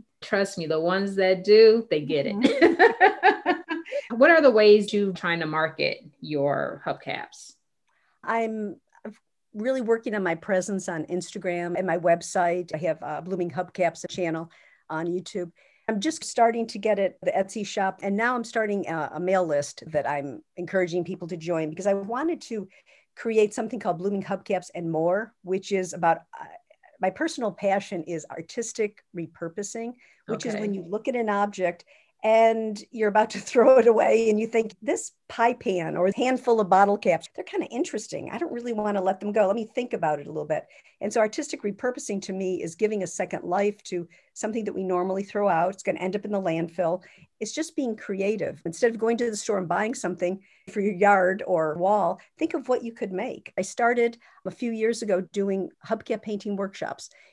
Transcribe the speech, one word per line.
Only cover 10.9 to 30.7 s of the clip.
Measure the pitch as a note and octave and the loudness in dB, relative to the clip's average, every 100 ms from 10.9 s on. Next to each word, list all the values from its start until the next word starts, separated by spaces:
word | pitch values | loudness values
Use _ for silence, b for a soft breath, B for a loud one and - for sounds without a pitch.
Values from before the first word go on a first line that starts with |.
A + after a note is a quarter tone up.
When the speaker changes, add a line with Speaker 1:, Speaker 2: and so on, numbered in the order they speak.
| E3 D#3 | -6 -4
Speaker 2:
Instagram | F3+ F3 G3+ F#3+ F3 F3 F3 | -6 -6 -8 -4 -4 -4 -4
and | F#3+ | -2
my | E3+ | 0
website. | E3+ E3+ - F#3 F3 F3+ F3 | 2 2 0 -2 0 -2 -4
I | D#3 | -4
have | E3+ D3+ | -4 -4
a | C#3+ D3+ | -6 -8
Blooming | E3+ F#3 F3 | -6 -6 -4
Hubcaps | C3+ F3 - E3+ - F3 | -6 -8 -2 -2 -2 -10
channel | - E3+ E3 E3 b b b - | -6 -4 -4 -8 b b b -10
on | D#3 E3+ | -6 -4
YouTube. | F3+ - F#3 F3 b b b - | -4 -6 -8 -10 b b b -6
I'm | G#3+ | -2
just | D4+ D#4 | -4 -6
starting | - - A#3 A#3 A3+ | -6 2 2 2 -6
to | G3+ | -4
get | G#3+ G3+ | -2 0
it, | F#3+ - | 0 -2
the | F3 | -2
Etsy | F#3+ G3 A3+ G3+ | -2 -2 -6 -6
shop, | G#3+ F#3+ F#3+ | -2 -2 -2
and | G3+ G3+ | -4 0
now | A#3 | 0
I'm | B3 | -2
starting | A3+ A#3 G#3+ G3+ D#3+ | -4 -4 -2 -2 -4
a, | D#3+ C#3+ | -4 -6
a | D#3 | -4
mail | F3+ F#3+ E3+ | 0 2 2
list | C#3+ C#3+ - D#3 | 0 -2 -10 -4
that | D3+ C#3 | -2 -2
I'm | C#3+ C#3 A2 - - | -4 -6 -12 -14 -12
encouraging | F3 F#3+ F3+ F3 | -2 0 0 -2
people | E3 E3 E3+ | -4 -8 -10
to | F3 | -8
join | D#3+ E3 D#3 | -4 -2 -2
because | D#3+ G3 | -2 0
I | |
wanted | G3 G3 B3 D#4+ E4 | 0 -2 -4 -4 -6
to | - A3 F#3 b b b b - | -8 -10 -10 b b b b -8
create | A3+ A3 G#3+ | 0 4 2
something | A#3+ A3 A3 | 0 -6 -4
called | G3+ E3 | -4 -2
Blooming | G3 G3 | -2 -2
Hubcaps | F#3+ F#3+ - F#3 - | -2 -6 -2 -4 -4
and | F3 E3 | -8 -4
More, | D#3 E3+ G3 A3+ _ | 0 2 0 -2 _
which | F3+ F#3+ F#3+ | -4 -4 -2
is | G3 F3+ | -4 -4
about, | D#3+ E3+ E3 - - | 0 2 2 -4 -18
uh, | - - _ _ _ _ | -18 -20 _ _ _ _
my | F#3 | -4
personal | F#3 D#4 - A3 | -2 -4 -2 -6
passion | - G3 G3 - F3 | -2 0 0 -2 -8
is | D#3+ E3 - | -6 -10 -10
artistic | - E3+ B3 A3+ - G#3 - _ F3 | -14 -10 -10 -8 -4 -4 -6 _ -12
repurposing, | E3 - E3+ E3+ G3+ A3+ A#3 B3 b b - | -12 -10 -10 -8 -10 -10 -10 -14 b b -8
which | A3 | -6
is | A#3 | -4
Speaker 1:
Okay. | G#3 | -4
Speaker 2:
when | G#3 | -4